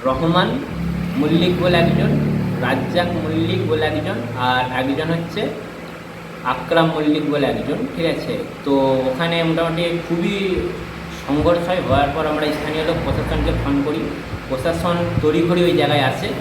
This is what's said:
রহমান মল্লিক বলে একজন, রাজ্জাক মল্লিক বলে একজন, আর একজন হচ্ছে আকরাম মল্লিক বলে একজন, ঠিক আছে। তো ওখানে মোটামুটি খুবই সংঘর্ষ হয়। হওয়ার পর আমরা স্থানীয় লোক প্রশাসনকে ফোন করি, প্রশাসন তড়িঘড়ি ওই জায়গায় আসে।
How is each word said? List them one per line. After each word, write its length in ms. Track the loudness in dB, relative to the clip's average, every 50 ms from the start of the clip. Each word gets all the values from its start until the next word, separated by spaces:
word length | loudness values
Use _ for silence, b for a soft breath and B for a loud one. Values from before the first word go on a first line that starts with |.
| 0
রহমান 460 | 0 0 2 2 2 4 4 2 2 0 -2 -4 -6 -6 -4 -4 -2 -2 -2 -2 -2 0 0
মল্লিক 460 | 2 4 4 4 4 4 2 2 2
বলে 140 | 4 4 6
একজন, 640 | 4 4 4 4 4 4 4 2 2 2 0 0 0 0 -2 0
রাজ্জাক 460 | 0 0 0 0 0 0 0 0 2 2
মল্লিক 640 | 0 -2 -2 -2 0 0 0 0 0 0 0 0
বলে 160 | 0 2 2
একজন, 300 | 0 0 0 -2 -2 -4 -4 -6 -6 -4 -2
আর 420 | 0 2 2 2 0 0 -2 -2
একজন 300 | 0 0 0 0 0 0
হচ্ছে 380 | 0 -2 -2 -4 -4 -4 -4 -4 -4 -6 -10 -12 -12 -12 -12 -14 -14 -14 -14 -14 -14 -14 -14 -14 -14 -8 -4
আকরাম 480 | -4 -4 -2 -2 2 2 4 4 4 2
মল্লিক 360 | 2 2 2 2 2 2 0
বলে 160 | 0 2 2 0
একজন, 300 | 0 -2 -2 -4 -2 -2 -4 -4 -4
ঠিক 100 | -2 -2
আছে। 320 | 0 0 -2 -4 -4 -4 -4 -6 -8 -10 -8 -2
তো 60 | 2 2 4 4 4 2 2 2
ওখানে 380 | 0 0 0 0 0 2 2 2
মোটামুটি 560 | 2 2 2 0 0 0 0 0 0 0 -2 -2 -2
খুবই 460 | -2 0 0 0 0 0 0 0 0 0 -2 -4 -4 -6 -8 -10 -10 -10 -10 -10 -10 -10 -4 -2
সংঘর্ষ 400 | 0 0 2 2 0 0 0 -2
হয়। 140 | -2 -2 0 0
হওয়ার 200 | 2 2 2 0 0
পর 120 | -2 -2 -2
আমরা 180 | 0 0 0
স্থানীয় 380 | -2 -2 -2 -4 -4 -4 -2 -2
লোক 120 | -2 -2 -2 -2
প্রশাসনকে 460 | -2 -2 -2 -2 -2 -2 0 0 0 0 0 0
ফোন 180 | 0 0 0 0
করি, 140 | 0 -2 -2 -4 -4 -6 -8 -10 -10 -10 -10 -6 -6
প্রশাসন 460 | -6 -2 -2 -2 -2 0 0 0 0 0 0 0 0 2
তড়িঘড়ি 420 | 2 2 4 4 4 4 4 4 4
ওই 140 | 4 4 4
জায়গায় 240 | 4 4 4 4
আসে। 260 | 4 2 0 -2 -4 -4 -4 -4